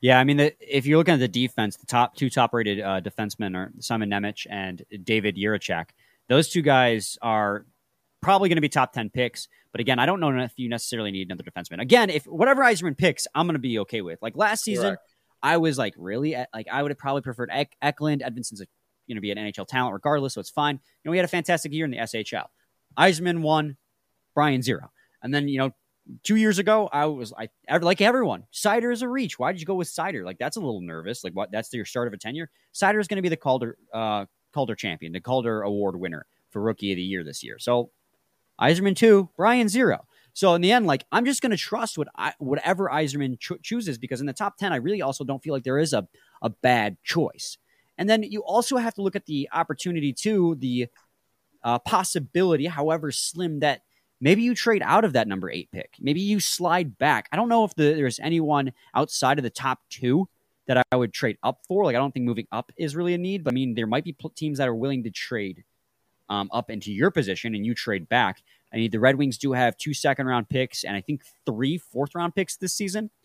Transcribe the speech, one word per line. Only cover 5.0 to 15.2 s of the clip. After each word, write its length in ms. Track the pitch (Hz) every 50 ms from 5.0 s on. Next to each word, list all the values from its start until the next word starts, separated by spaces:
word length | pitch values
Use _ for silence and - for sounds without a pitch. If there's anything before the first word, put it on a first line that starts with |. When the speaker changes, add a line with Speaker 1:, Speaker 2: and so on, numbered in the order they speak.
| 90
Speaker 1:
David 320 | - 110 110 98 104 98
Jiricek. 500 | 90 98 104 110 101 - - 92 82 85 _ _ _ _ _ _ _ _ _
Those 220 | 123 139 160 -
two 120 | - 180
guys 560 | 156 143 139 131 127 120 117 110 95 - - - -
are 420 | 117 113 107 107 101 101 107 110 _ _ _ _ _ _ _ _ _ _ _
probably 280 | - - 196 190 196 190
gonna 120 | 170 165
be 80 | 147 147
top 240 | - 151 127 - _
ten 160 | 127 113 104
picks. 380 | _ 131 123 117 - - - - _ _ _ _
But 100 | _ -
again, 160 | 120 127 131 123
I 80 | 123
don't 140 | 147 185 196
know 180 | 170 147 135 127
if 140 | 127 117 - -
you 120 | 127 120
necessarily 420 | 117 117 - - - 117 110 104
need 200 | 98 95 95 90
another 120 | 92 90 -
defenseman. 380 | - - - 87 - 82 85
Again, 300 | 110 131 196 247 226 196
if 160 | 160 151 - -
whatever 340 | - - 202 262 269 262
Yzerman 340 | 277 247 226 170 170 175 139
picks, 300 | - 151 180 139 - - - _
I'm 140 | 143 165 175
gonna 100 | 165 147
be 220 | 120 131 117 110
okay 220 | 101 - - 113
with. 200 | 98 85 82 -
Like, 140 | - 113 -
last 280 | 139 208 208 214 226 -
season, 260 | 220 208 185 185 202
Speaker 2:
Correct. 200 | 185 185 _ _ _ _